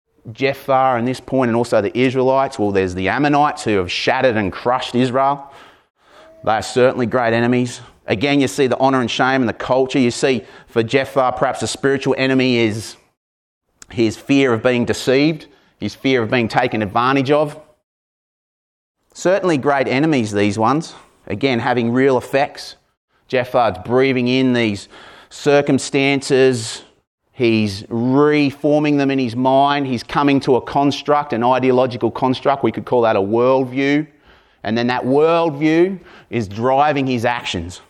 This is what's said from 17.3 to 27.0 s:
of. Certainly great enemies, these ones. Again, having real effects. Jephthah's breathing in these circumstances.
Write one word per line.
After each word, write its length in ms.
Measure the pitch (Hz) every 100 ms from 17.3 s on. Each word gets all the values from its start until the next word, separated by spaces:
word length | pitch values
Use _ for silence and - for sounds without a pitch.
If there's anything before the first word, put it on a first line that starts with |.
of. 300 | 147 151 - - _ _ _ _ _ _ _ _ _ _ _ _ _ _
Certainly 440 | - 175 196 180 147
great 300 | 139 139 117
enemies, 440 | 131 160 139 104
these 260 | 104 104 104
ones. 360 | 113 147 - - - _ -
Again, 340 | 98 135 117
having 320 | 127 123 117
real 260 | 123 135 127
effects. 580 | - 135 147 - - - _ _ _ _ -
Jephthah's 500 | 127 120 127 110 87
breathing 420 | - 123 135 127 120
in 260 | 131 131
these 360 | 120 110 101 - - - - -
circumstances. 1500 | - 147 143 143 131 - 143 139 139 - 131 131 120 110 - - _